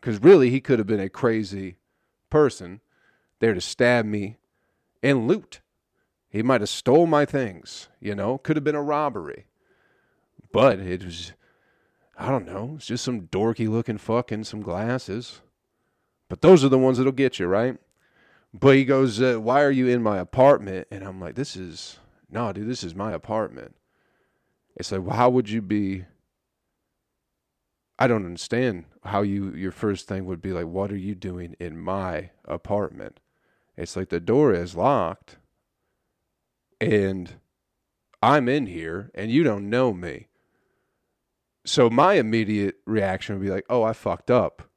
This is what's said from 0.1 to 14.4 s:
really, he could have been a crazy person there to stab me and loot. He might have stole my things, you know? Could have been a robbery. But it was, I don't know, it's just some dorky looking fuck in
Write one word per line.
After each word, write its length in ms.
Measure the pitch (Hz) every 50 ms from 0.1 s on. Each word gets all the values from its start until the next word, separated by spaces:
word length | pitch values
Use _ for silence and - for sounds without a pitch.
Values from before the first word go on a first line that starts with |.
| 110 101
really, 300 | 101 165 202 175 131 123
he 100 | 123 135
could 200 | - - 135 113
have 80 | 107 95
been 120 | 113 104
a 80 | 95 95
crazy 680 | _ - - 120 113 110 107 95 101 101 95 92 90 _ _ _ _ _ _ _ _ _ _ _
person 500 | - 156 151 135 - - 95 87 92 107 _ _ _ _ _ _ _ _ _ _ _ _
there 160 | - 113 107
to 80 | 90
stab 460 | - - - _ 127 120 123 120 113 107
me 300 | 107 104 101 98 113 _ _ _ _ _ _ _ _ _ _ _ _ _ -
and 240 | - 143 131 110 120
loot. 340 | 185 220 - _ - - _ _ _ _ _ _ _ _ _ _ _ _ _ _
He 140 | - 101
might 200 | 113 123 131 120
have 80 | 104 104
stole 360 | - - - - 123 156 170
my 200 | 165 156 147 147
things, 640 | 139 - 139 131 110 92 82 - - - - - _ _ _
you 160 | - 95 104
know? 240 | 101 98 104 131 143
Could 160 | _ - 156
have 80 | 151 143
been 100 | 147 147
a 80 | 147
robbery. 640 | 143 143 151 147 151 147 123 104 85 71 67 - - _ _ _ _ _ _ _ _ _ _ _ _ _ _ _ _ _ _ _ - _
But 280 | - 104 120 135 113 92
it 260 | 95 92 90 90 95
was, 280 | 90 85 82 87 85 - _ _ _ _ _ _ _ _ _ _ _ _ _ _ _ _ -
I 120 | - 127
don't 160 | 135 131 95 -
know, 260 | 95 98 107 127 156 151
it's 100 | - -
just 160 | 113 123 -
some 240 | - 123 113 87 82
dorky 420 | - 92 104 113 117 - 117 110
looking 300 | 107 117 113 - 110 107
fuck 320 | - - 113 120 123 -
in 120 | 113 107